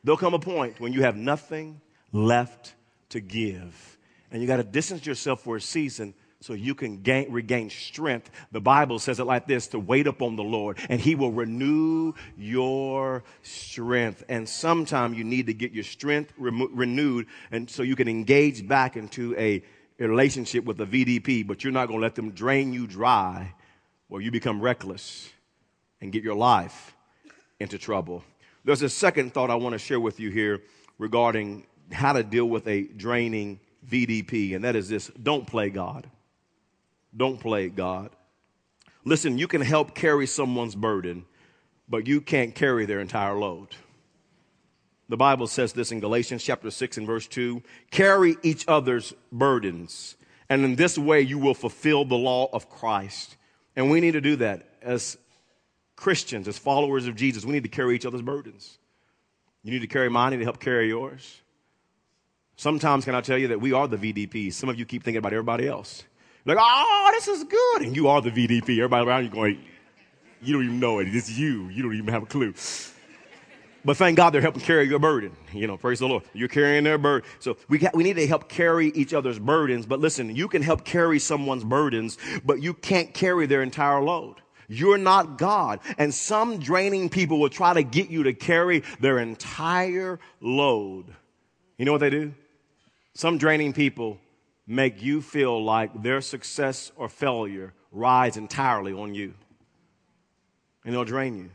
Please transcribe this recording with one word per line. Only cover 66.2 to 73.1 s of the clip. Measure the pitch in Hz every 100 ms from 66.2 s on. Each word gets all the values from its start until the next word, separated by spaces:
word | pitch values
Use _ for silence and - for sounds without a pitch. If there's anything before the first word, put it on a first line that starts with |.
| _ _
Like, | 131 190
"Oh, | 226 262 453 415 453
this | 453 403
is | 370
good." | 302 427 494 453
And | 113
you | 135 143
are | 143
the | 120
V | 113 117
D | 120
P. | 110 117
Everybody | 123 123 120
around | 127
you | 120
going, | 107 107 98 - - _ _ _ _ _ _
"You | 120
don't | 143
even | 123 120
know | 123 107
it. | 95
It's | 113 117
you. | 113 151 113 92
You | 101
don't | 123
even | 107 107
have | 113
a |
clue." | 107 143 113 90 - - - - -